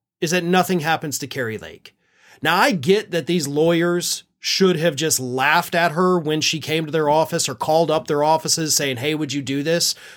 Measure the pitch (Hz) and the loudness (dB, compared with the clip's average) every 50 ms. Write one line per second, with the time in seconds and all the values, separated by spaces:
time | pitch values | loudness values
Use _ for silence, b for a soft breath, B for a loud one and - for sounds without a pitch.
0 | _ _ _ - 180 151 175 180 175 175 180 185 175 180 190 175 147 165 160 - | _ _ _ -6 -4 -2 -2 0 0 2 2 2 2 2 0 -2 0 0 -2 -2
1 | - 151 131 - 143 131 - 139 123 110 110 95 82 80 82 - - - _ b | -2 -6 -8 -8 -8 -8 -6 -6 -6 -6 -6 -8 -10 -14 -18 -20 -20 -20 _ b
2 | b b b b b b b b b 156 170 190 240 294 214 160 120 165 196 220 | b b b b b b b b b 2 2 4 4 2 2 0 2 2 2 2
3 | - - 170 170 135 - 175 180 143 139 143 147 160 170 170 165 170 175 175 175 | 2 -2 -4 -4 -2 0 0 0 0 0 0 2 2 4 4 2 2 0 0 -2
4 | 170 - - - - _ _ _ - - - - 190 185 175 151 160 175 147 127 | -2 -4 -6 -8 -10 _ _ _ -6 -4 0 2 4 2 2 2 0 0 0 0
5 | 160 156 - - 131 123 123 131 131 147 156 175 165 - - 170 170 170 147 170 | -2 0 0 -2 -2 -4 -2 0 2 2 2 2 0 0 0 2 2 2 2 2
6 | 185 185 185 175 147 151 156 156 143 - - 151 - 147 156 165 160 151 143 160 | 2 2 2 2 0 0 -2 0 -2 -2 -4 -4 -4 -4 -2 -2 -2 -2 -2 0
7 | 151 147 147 156 156 - 170 165 - - 127 - - 160 156 165 170 151 156 160 | 2 2 2 2 2 0 -2 -4 -4 -4 -4 -4 -2 2 2 2 4 2 0 -2
8 | - - 151 147 147 156 160 156 - 156 - 165 160 151 139 - 147 135 127 117 | 0 -2 0 2 2 2 2 2 2 -2 -2 -2 0 -2 0 0 0 -2 -2 -2
9 | 131 156 156 151 156 139 131 143 135 120 135 143 143 160 170 170 165 - - B | -2 -2 -2 -2 -4 -4 -4 -6 -4 -4 -4 -2 0 0 0 0 0 -2 -4 B
10 | B B B | B B B